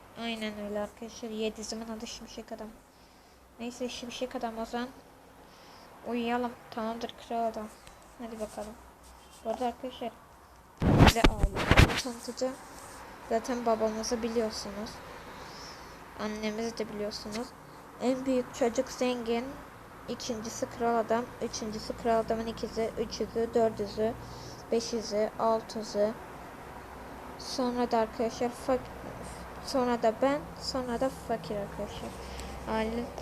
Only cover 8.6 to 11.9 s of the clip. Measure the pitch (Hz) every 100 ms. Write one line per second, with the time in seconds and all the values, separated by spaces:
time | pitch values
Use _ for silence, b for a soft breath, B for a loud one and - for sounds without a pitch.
8.6 | 214 220 - - - - - - 226 226
9.6 | 247 233 254 - 233 - - - - -
10.6 | - - - - - 226 - - - -
11.6 | - - -